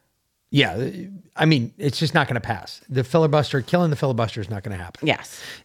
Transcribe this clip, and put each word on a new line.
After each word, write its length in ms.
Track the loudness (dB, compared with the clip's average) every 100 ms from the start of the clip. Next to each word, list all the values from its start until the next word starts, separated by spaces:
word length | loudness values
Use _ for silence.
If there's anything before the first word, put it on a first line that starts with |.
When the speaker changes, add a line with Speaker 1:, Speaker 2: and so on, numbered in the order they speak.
| _ _ _ _ _
Speaker 1:
Yeah, 420 | 2 2 0 -4 -6 -12 -14 -12 0
I 100 | 4
mean, 280 | 4 2 -4
it's 200 | -4 -2
just 140 | 0
not 140 | 2 0
gonna 120 | -2
pass. 400 | -4 -6 -8 -18 -6
The 160 | -2
filibuster, 580 | 2 4 4 4 2 0
killing 280 | 0 2 2
the 60 | 2
filibuster 420 | 0 0 -2 -4
is 100 | -6
not 140 | -6
gonna 140 | -6 -8
happen. 280 | -10 -4 0
Speaker 2:
Yes. 340 | 0 -4 -16 -16 -16